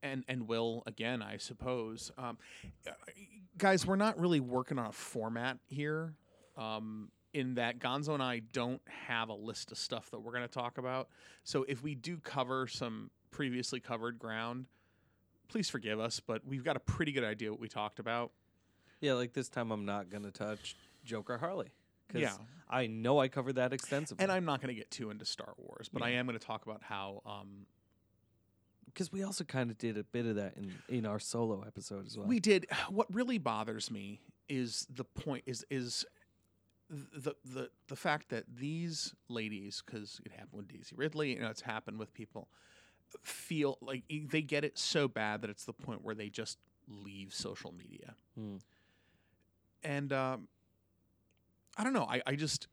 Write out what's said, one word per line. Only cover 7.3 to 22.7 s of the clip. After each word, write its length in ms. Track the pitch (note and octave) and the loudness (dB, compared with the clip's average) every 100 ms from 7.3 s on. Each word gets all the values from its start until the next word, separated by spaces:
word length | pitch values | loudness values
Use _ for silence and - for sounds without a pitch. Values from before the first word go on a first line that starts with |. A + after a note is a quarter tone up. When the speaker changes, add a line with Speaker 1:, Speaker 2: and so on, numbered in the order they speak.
Speaker 1:
in 200 | D3 B2+ | -2 0
that 240 | B2 A#2 A#2+ | 4 2 2
Gonzo 360 | B2 C3+ D3 | 2 2 2
and 80 | D3 | 2
I 160 | C3 A#2+ | 2 0
don't 400 | A2 C3 B2 C3 - - - | 0 0 0 0 -6 -12 0
have 220 | A#2 A2+ | 2 2
a 60 | |
list 380 | G#2 A2 G#2 - | -2 -4 -6 -6
of 60 | - | -6
stuff 320 | - A#2+ - | -2 -4 -4
that 100 | A2+ | -10
we're 120 | A2 | -6
gonna 140 | B2 A#2+ | -4 -2
talk 300 | - A#2+ - | -2 -2 -2
about. 300 | B2+ C3 B2+ - - - | 0 0 -2 -8 -20 -18
So 200 | - D3 | -2 0
if 180 | C3+ C3+ | 2 -2
we 120 | C#3+ C#3+ | -2 -4
do 220 | B2 F3 | -4 -6
cover 480 | - D3 B2+ C3 B2+ | -4 0 2 2 0
some 420 | - B2 A2 G#2+ _ _ | -2 -4 -4 -8 _ _
previously 480 | - C#3 B2 B2 B2+ | -2 0 2 0 -2
covered 380 | - A#2 A2+ A#2 | -2 -2 -2 -4
ground, 460 | A#2 A2 A2+ B2 C3 _ _ _ _ _ _ _ _ | -4 -2 -2 -4 -8 _ _ _ _ _ _ _ _
please 200 | A3+ G3+ | 0 0
forgive 300 | C3+ G#2 G#2+ | 0 0 0
us, 220 | A2+ - | 0 -2
but 260 | - A2 - | -2 -2 -2
we've 180 | C3+ | -2
got 120 | B2+ C3+ | 0 0
a 40 | |
pretty 300 | - - D#3+ | 2 2 4
good 140 | C3+ | 4
idea 260 | A#2 G#2+ A2 | 2 0 -2
what 100 | A2 | -4
we 80 | A2+ | -4
talked 300 | - G#2 - | -2 -4 -2
about. 320 | A2+ A#2 A#2+ _ _ _ _ _ - - | 0 0 0 _ _ _ _ _ -20 -2
Speaker 2:
Yeah, 140 | D3 | 4
like, 180 | B2+ B2 | 4 4
this 160 | C3 B2+ | 0 -2
time 220 | - A#2 | 0 0
I'm 120 | G#2+ | 0
not 260 | G2+ G2+ F#2 | 0 -2 -2
gonna 200 | G#2 G#2 | -6 -8
touch 460 | - G#2+ G#2+ - - - - | -4 -4 -4 -6 -12 -18 -20
Joker 340 | - A#2 G2+ B2 | -6 -6 -2 -2
Harley. 320 | E3 F#3+ - - _ _ _ | 0 -2 -4 -8 _ _ _
'Cause 120 | E3+ | 2
Speaker 1:
Yeah. 140 | C#3 G2 A2 D3 | 2 2 -10 -18
Speaker 2:
I 180 | - | 0